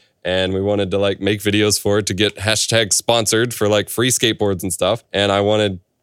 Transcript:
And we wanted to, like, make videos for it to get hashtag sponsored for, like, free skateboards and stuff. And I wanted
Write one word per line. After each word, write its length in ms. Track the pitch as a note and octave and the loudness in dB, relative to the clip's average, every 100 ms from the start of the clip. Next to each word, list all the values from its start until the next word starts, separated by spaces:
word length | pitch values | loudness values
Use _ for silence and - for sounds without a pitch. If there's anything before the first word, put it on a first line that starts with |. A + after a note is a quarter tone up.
| _ _ | _ _
And 300 | F2 F#2 F#2 | -4 -2 0
we 80 | F#2+ | -2
wanted 300 | G2 G2+ G2 | 0 -2 -2
to, 80 | G2 | 0
like, 200 | G2+ G2 | -2 0
make 220 | G2 G#2+ | -2 -2
videos 380 | G#2 G#2 G#2 G2+ | 0 2 2 0
for 180 | G#2 G#2 | 0 0
it 80 | G2+ | 0
to 80 | |
get 220 | F#2 G#2 - | 0 -2 0
hashtag 580 | G#2 A2 - A2+ G#2+ | -2 -2 0 0 2
sponsored 600 | G#2 - A#2 G#2 A2 A#2+ - | 0 0 0 2 0 0 0
for, 120 | G#2 | 0
like, 220 | G#2 - | 0 0
free 220 | - B2+ | -2 -2
skateboards 500 | - A2+ G#2+ G#2 F#2 | 0 0 0 0 -2
and 100 | G2 | -4
stuff. 320 | - F#2 A2+ - | -2 0 0 -4
And 200 | F#2+ G2+ | -2 2
I 100 | G2 | 2
wanted 380 | G2+ G#2+ G#2 F2+ - _ | 2 2 0 -4 -14 _